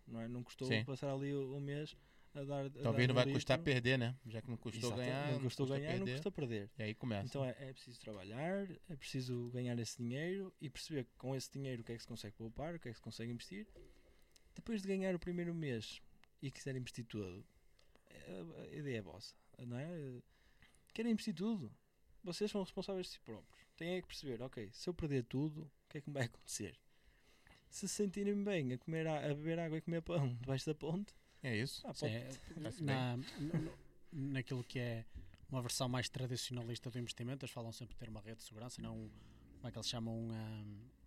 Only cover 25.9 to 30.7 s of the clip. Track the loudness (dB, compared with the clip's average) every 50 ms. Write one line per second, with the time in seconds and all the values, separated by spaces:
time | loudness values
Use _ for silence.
25.9 | -8 -8 -6 -2 2 2 2 2 0 -4 -10 -6 -4 -4 -4 -4 -6 -8 _ -20
26.9 | -20 -20 -20 -20 -20 -20 -20 -20 -20 -20 -20 -20 -20 -20 -20 -14 -8 -4 -4 -2
27.9 | 2 2 2 2 2 2 2 4 4 4 4 4 4 4 4 4 2 0 0 0
28.9 | 0 2 4 4 4 4 4 2 2 2 2 2 2 2 2 2 0 0 0 2
29.9 | 0 0 2 2 4 4 4 4 2 0 0 0 0 2 2 0